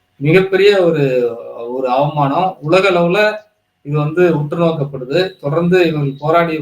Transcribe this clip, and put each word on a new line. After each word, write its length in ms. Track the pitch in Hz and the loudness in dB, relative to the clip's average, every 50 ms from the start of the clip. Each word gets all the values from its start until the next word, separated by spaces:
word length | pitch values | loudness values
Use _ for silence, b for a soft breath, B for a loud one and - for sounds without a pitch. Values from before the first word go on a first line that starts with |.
| _ _ _ - | _ _ _ -4
மிகப்பெரிய 640 | 139 151 165 190 190 190 190 185 196 208 202 190 180 | 0 2 2 2 2 2 2 4 4 4 4 4 4
ஒரு, 200 | 170 165 147 139 135 127 127 120 117 113 117 120 - - 120 117 120 | 2 2 2 0 0 0 0 0 -2 -4 -8 -12 -14 -14 -12 -10 -8
ஒரு 180 | 127 131 131 | -6 -4 -2
அவமானம். 720 | 123 127 135 147 147 147 147 143 135 143 170 185 185 185 - | -2 0 0 0 0 0 -2 -2 0 0 -2 -2 -2 -4 -6
உலக 280 | 143 151 180 190 190 196 | -2 0 2 2 2 2
அளவுல 300 | 180 175 175 170 180 208 214 214 214 - - _ _ _ _ _ _ _ _ | 2 2 2 2 2 2 0 0 -2 -4 -10 _ _ _ _ _ _ _ _
இது 120 | 143 143 | -4 -4
வந்து 400 | 151 147 151 160 180 180 170 165 | -2 -2 -2 0 2 2 2 2
உற்று 200 | 147 147 147 170 | 0 -2 -4 -2
நோக்கப்படுது. 840 | 170 170 165 160 147 143 143 139 127 127 127 143 175 185 190 - - | -2 0 0 0 -2 -4 -6 -6 -10 -8 -4 -2 -2 -2 -2 -6 -8
தொடர்ந்து 480 | - 143 156 170 170 175 185 180 170 | -6 -4 -2 0 2 2 2 2 2
இவர்கள் 320 | 160 151 151 143 139 139 - | 2 0 -2 -2 -4 -4 -4
போராடிய 400 | 147 156 160 170 170 165 156 151 | -2 0 2 2 2 0 -2 -4